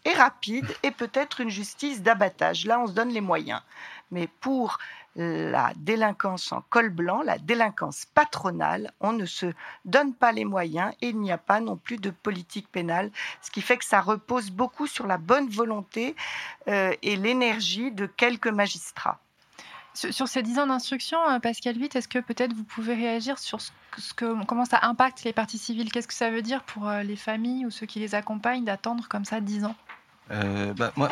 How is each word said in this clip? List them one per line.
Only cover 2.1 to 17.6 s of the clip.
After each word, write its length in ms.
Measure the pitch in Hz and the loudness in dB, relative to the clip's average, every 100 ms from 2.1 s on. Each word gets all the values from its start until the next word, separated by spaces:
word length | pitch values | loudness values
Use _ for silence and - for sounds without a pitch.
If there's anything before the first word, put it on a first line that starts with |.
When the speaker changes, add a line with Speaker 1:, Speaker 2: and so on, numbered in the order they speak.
| 208 190 - 160 170 196 | 6 4 2 0 0 2
Speaker 1:
Là, 120 | 240 | 2
on 60 | 226 | 2
se 60 | |
donne 180 | 180 247 | 0 0
les 100 | 226 | -2
moyens. 400 | 196 160 143 110 - - - - - | 0 0 0 -8 -8 -18 -16 -16 -8
Mais 180 | 175 170 _ | -6 -6 _
pour 380 | 262 269 220 - - - - - | -2 0 0 -4 -8 -16 -14 -4
la 560 | 170 160 160 131 123 - | -2 0 2 2 2 0
délinquance 760 | 151 220 214 202 196 185 - | -2 2 2 2 -2 -2 -4
en 100 | - - | -6 2
col 180 | 240 220 | 4 4
blanc, 340 | 165 175 220 | 2 0 2
la 160 | 320 151 | 0 -2
délinquance 640 | 151 233 220 - 151 - - 302 | 0 2 2 2 -6 -6 2 4
patronale, 760 | 302 - 185 170 156 185 214 - | 4 2 -2 0 0 0 -4 -2
on 140 | 208 | -2
ne 140 | 226 180 | 0 -2
se 200 | - 180 - - - | -2 -4 -4 -12 -14
donne 280 | 185 262 285 | 2 4 4
pas 200 | 240 240 | 4 4
les 120 | 220 | 4
moyens 480 | 208 190 170 160 202 - | 0 0 0 0 -2 -2
et 80 | 240 | -4
il 100 | 214 | -2
n'y 100 | 196 | 0
a 80 | 170 | -2
pas 220 | - 208 | 2 2
non 160 | 226 180 | 2 -6
plus 220 | - 233 | -8 -6
de 120 | 196 | -6
politique 560 | - 214 185 170 208 - | -4 -6 -6 -6 -10 -8
pénale, 460 | 185 170 170 208 - - - | -4 0 0 -2 -6 -10 -10
ce 120 | - | -8
qui 100 | 202 | -6
fait 140 | - 240 | 0 0
que 80 | |
ça 160 | - 202 | 6 4
repose 500 | 180 214 - 247 202 | 4 0 2 -2 -2
beaucoup 380 | 185 247 - 294 | 0 -2 0 -6
sur 180 | - 208 | -4 -2
la 100 | 180 | -2
bonne 320 | 165 277 269 | 4 4 4
volonté, 680 | 202 226 214 202 220 254 311 - - - - - | 0 0 0 -4 -4 -4 -4 -8 -8 -8 -8 0
euh, 260 | 202 185 - | 2 2 2
et 120 | - | 0
l'énergie 800 | 196 214 254 240 226 | 2 2 4 2 2